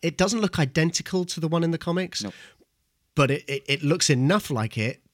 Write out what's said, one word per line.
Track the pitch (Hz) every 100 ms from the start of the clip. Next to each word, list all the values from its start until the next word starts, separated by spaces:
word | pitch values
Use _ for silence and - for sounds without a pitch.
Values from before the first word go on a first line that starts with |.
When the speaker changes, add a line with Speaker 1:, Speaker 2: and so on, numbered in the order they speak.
Speaker 1:
it | 170 -
doesn't | 190 226
look | 202 -
identical | 135 160 165 - - 190 175
to | -
the | 156
one | 170
in | 165
the | 165
comics, | 202 180 185 -
Speaker 2:
Nope. | 104 - - _ _ _ _ _ _
Speaker 1:
but | - 135
it, | 147 -
it, | 139 -
it | 143
looks | 143 170 -
enough | 127 135 202 -
like | 120 107 113
it | 110 - _